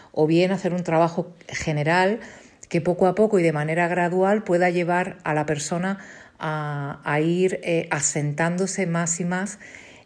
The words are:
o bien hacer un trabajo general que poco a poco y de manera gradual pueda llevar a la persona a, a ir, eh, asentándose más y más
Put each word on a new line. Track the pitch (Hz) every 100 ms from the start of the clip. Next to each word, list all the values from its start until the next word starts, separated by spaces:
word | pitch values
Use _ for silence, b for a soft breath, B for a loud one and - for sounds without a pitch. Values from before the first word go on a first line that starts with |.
| B
o | - 156
bien | 165 180
hacer | 190 185
un | 180
trabajo | 170 165 165 165 170 - -
general | - - 151 147 175 185 226 B B B B -
que | 170
poco | 170 175 190
a |
poco | 180 214 208
y |
de | 165
manera | 151 151 160 170
gradual | 180 175 180 190 214
pueda | 214 175 180
llevar | 175 170 175 180 -
a | -
la | 151 151
persona | 147 - 170 185 196 B B B -
a, | 160 156 151 147 143 143
a | - 147
ir, | 160 175 185 180
eh, | - 165 165
asentándose | 156 143 160 147 147 165 175 190 196 180
más | 170 170 -
y |
más | 175 185 196 - B B B B